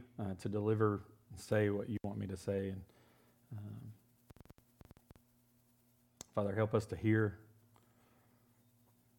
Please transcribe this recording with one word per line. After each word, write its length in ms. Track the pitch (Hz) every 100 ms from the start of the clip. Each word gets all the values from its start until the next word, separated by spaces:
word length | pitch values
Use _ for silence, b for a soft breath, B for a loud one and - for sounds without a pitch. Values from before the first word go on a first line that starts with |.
| - -
uh, 140 | 101 95
to 80 | -
deliver 520 | 104 104 110 107 101 95 - -
and 100 | -
say 300 | - 107 104
what 180 | 101 -
you 80 | 104
want 160 | 101 107
me 80 | 101
to 100 | 95
say. 320 | - 98 98
And, 120 | 95 98 b b b b b - 107
um, 240 | 104 107 113 107 _ _ - - - - _ - - - - - _ _ _ _ _ _ _ _ _ - -
Father, 200 | - 101
help 200 | 101 107
us 120 | 110 -
to 100 | -
hear. 420 | 110 110 107 - - - _ _ b b b b b b b b b _ _ _ _